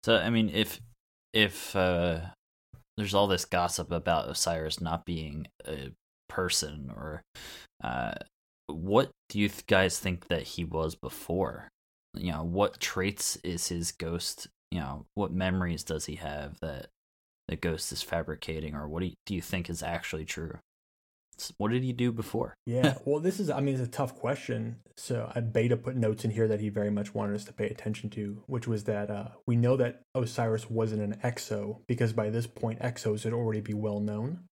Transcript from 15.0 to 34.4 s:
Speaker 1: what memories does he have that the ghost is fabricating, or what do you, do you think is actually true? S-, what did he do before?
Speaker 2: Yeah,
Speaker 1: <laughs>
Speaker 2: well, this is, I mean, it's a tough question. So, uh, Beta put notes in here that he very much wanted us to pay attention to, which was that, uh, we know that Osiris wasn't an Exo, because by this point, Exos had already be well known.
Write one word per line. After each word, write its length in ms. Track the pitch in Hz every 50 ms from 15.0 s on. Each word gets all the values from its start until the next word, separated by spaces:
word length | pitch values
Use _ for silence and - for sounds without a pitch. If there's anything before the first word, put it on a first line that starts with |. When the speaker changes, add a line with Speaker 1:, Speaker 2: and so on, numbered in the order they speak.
| - _ _
Speaker 1:
what 160 | 101 101 85
memories 520 | 85 92 92 92 92 92 90 87 85 78 -
does 220 | - 80 78 -
he 100 | - 76
have 440 | 76 85 73 73 73 73 71 76 -
that 260 | - 80 69 65 - - _ _ _ _ _ _ _ _ _ _ _
the 80 | - 82
ghost 360 | 80 - 85 80 78 - -
is 120 | - - -
fabricating, 720 | - - 85 80 82 78 - - - 80 78 78 76 73
or 120 | 73 76
what 120 | 76 78 85
do 80 | 92
you, 60 | 87 - _ _
do 80 | - 104
you 80 | 87
think 280 | - - - 92 85 -
is 120 | 85 82
actually 440 | - 85 85 82 - - - 80 78
true? 340 | - - - 80 80 - - _ _ _ _ _ _ _ _ _ _ _ _ _ _ _
S-, 140 | - - - -
what 140 | _ 104 107
did 120 | 117 127 127
he 80 | 127 123
do 180 | 120 123 123
before? 420 | 117 117 110 - - 117 123 113 - _ _
Speaker 2:
Yeah, 300 | 120 117 123 127 135 131 -
Speaker 1:
<laughs> 60 | -
Speaker 2:
well, 140 | 139 143 151
this 200 | 160 180 180 196
is, 100 | 208 156
I 100 | 139 143
mean, 160 | 139 139 135
it's 80 | 131 123
a 80 | 117
tough 240 | - - 139 123 -
question. 640 | - - 120 143 - - - 120 113 110 117 117 - _ - _
So, 320 | - - - 127 113 113 - -
uh, 60 | 120
Beta 340 | 117 113 110 120 113 120 123
put 220 | 113 - 127 127
notes 260 | 127 113 107 107 - -
in 80 | 113
here 160 | 107 113 113
that 140 | 110 110 104
he 80 | 107 104
very 200 | 101 107 104 104
much 240 | 104 101 104 101 -
wanted 220 | 110 107 101 101
us 80 | 104 -
to 80 | - -
pay 140 | - 107
attention 420 | 104 110 - - 113 107 - - 107
to, 300 | - 113 104 101 104 113 -
which 180 | - 127 120 117
was 200 | 120 113 107 104
that, 260 | - 107 104 104 104
uh, 160 | 107 101 104 117 - - _
we 120 | - 120
know 180 | 117 120 123 131
that 260 | 139 127 120 - - - _ _
Osiris 540 | 135 123 113 - - 120 113 110 110 113 -
wasn't 320 | 113 113 113 110 110 107
an 180 | 104 101 104 -
Exo, 580 | - 127 120 - - - 107 104 101 101 107 - - -
because 240 | 123 117 123 113 110
by 160 | 113 107 107
this 180 | 110 117 117
point, 320 | 113 - - - 113 110 -
Exos 440 | - 123 120 - - 113 107 107 -
had 100 | 113 113
already 260 | 117 120 113 110 107
be 140 | 107 107 107
well 260 | 104 107 107 104 104
known. 460 | 104 104 104 107 113 135 170 175